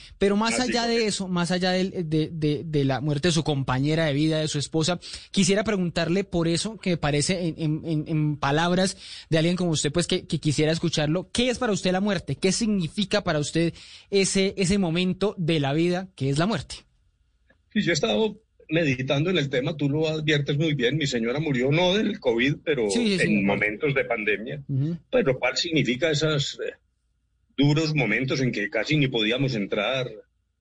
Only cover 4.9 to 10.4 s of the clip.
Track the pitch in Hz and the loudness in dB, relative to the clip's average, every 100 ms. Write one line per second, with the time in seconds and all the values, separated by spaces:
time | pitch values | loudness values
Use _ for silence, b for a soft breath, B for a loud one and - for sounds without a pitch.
4.9 | 175 B B B - 190 196 208 202 175 | -2 B B B 0 2 2 2 0 0
5.9 | 175 160 190 196 175 165 170 214 220 190 | -2 0 0 0 -2 0 0 -4 -6 -2
6.9 | 170 147 147 - 180 175 - 156 156 160 | 0 2 0 0 0 -2 -2 -2 -2 -2
7.9 | 151 - 156 151 143 139 151 175 180 185 | -4 -2 0 0 0 0 0 2 2 0
8.9 | - B B B 160 165 180 175 151 147 | -4 B B B 0 2 0 -2 0 -2
9.9 | 175 165 185 - 165 | -2 -2 -2 -2 -4